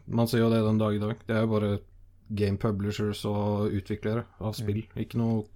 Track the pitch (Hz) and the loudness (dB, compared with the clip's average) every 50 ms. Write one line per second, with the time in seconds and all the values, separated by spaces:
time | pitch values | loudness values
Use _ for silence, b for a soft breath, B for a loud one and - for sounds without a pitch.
0 | - - - 117 117 117 - 117 113 113 113 113 110 107 110 107 110 107 104 104 | -8 -2 0 0 2 2 4 4 4 4 4 4 4 4 2 2 2 2 0 0
1 | 104 107 113 - - - 113 110 113 110 110 107 107 101 101 98 - - - - | -2 -2 -4 -6 -4 -2 0 0 2 2 2 2 2 2 0 -2 -4 -10 -20 -20
2 | - - - - - - 107 101 104 98 98 95 - 113 101 95 101 104 104 - | -20 -20 -20 -18 -12 -6 -2 0 0 0 0 0 0 0 0 0 -2 -2 -2 -2
3 | 104 104 101 - - 104 104 101 101 104 104 101 104 107 104 101 - - 107 - | -2 -2 -2 -2 -4 -2 -2 0 0 0 0 0 0 0 -2 -2 -4 -4 -6 -4
4 | - 107 110 117 113 - - - 92 110 104 - 113 104 101 110 110 - - - | -4 -2 -2 -4 -4 -8 -10 -8 -6 -6 -6 -4 -4 -4 -4 -4 -4 -6 -6 -8
5 | 110 - - 117 117 117 113 110 104 - - | -6 -4 -2 -2 0 0 0 -2 -2 -6 -12